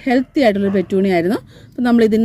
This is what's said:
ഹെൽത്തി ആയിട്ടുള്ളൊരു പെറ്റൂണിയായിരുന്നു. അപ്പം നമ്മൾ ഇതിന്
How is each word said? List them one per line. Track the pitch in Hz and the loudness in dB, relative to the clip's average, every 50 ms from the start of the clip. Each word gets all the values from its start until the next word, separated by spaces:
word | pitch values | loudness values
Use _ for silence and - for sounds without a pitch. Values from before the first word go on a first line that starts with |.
| - | -2
ഹെൽത്തി | 269 240 269 254 - - 311 262 | -2 -2 -2 -2 -2 -2 0 0
ആയിട്ടുള്ളൊരു | 220 196 202 202 196 196 | 2 0 0 -2 -2 -2
പെറ്റൂണിയായിരുന്നു. | 196 185 - 202 190 196 196 185 170 165 185 240 - - - - - - - | -2 -2 -2 -2 -2 0 0 0 0 0 -2 -4 -4 -8 -12 -20 -20 -20 -16
അപ്പം | - - 247 247 | -8 -4 -2 0
നമ്മൾ | 240 233 226 220 | 2 2 2 2
ഇതിന് | 214 220 | 2 0